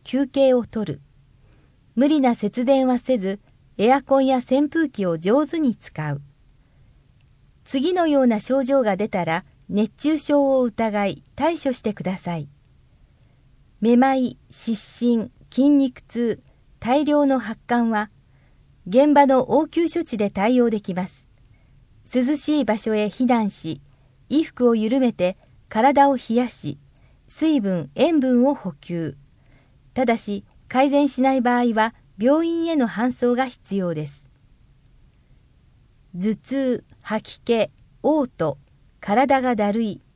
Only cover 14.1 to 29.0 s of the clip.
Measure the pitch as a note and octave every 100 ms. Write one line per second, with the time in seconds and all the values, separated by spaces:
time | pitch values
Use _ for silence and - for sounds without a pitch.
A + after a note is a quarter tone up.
14.1 | C4 B3 - _ - A#3 A3 - - A#3+
15.1 | A#3 - - - - C#4+ C#4+ C4+ - -
16.1 | A#3 A#3 G#3 _ _ _ _ A3 C#4+ D4
17.1 | D4 C#4 C4 G#3+ A3 - A#3+ A3+ G#3+ G#3+
18.1 | _ _ _ _ _ _ _ F3+ A#3 D4+
19.1 | C#4+ C#4 C4 - C4 D4+ E4 E4 E4+ D#4+
20.1 | G#3 G3+ G3 G#3+ B3+ A#3 G#3 G3+ F3+ F#3
21.1 | - _ _ _ _ _ _ _ _ -
22.1 | B3+ B3 D4 - D4+ C4 A3 A3+ G#3+ G#3
23.1 | - B3+ A#3 G#3 - E3 D3 - _ _
24.1 | _ _ C#4+ D#4 - B3 A#3 G#3+ C4 B3
25.1 | - F3+ - _ _ _ G#3+ C4 C#4 C#4
26.1 | C4 - A3+ B3 - - - _ _ _
27.1 | _ _ - D#4+ C#4+ G3 F3+ C#3+ - D#4
28.1 | D#4 C4 A#3+ C4+ - F#3 - - E3+